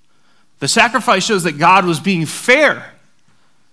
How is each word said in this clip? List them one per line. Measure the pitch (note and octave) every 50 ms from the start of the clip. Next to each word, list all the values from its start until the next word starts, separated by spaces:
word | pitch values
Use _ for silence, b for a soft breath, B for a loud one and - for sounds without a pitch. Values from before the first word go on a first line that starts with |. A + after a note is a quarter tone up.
| _ _ _ _ _ _ _ _ _ _ _ _
The | C#3 C#3
sacrifice | - A3 G#3+ A#3+ A3+ B3+ - - G#3+ F#3+ F3+
shows | - A3 F#3+ D#3+
that | F3 D3 C#3+
God | D#3+ E3+ F#3 G3 F#3+
was | F3+ E3 D3+
being | - G3 G3 E3 D#3+
fair | C#3+ - - - - B3 D4 D4+ B3+ D3 - - - - _ _ _ _ _ _ _ _ _ _ _ _ _ _ _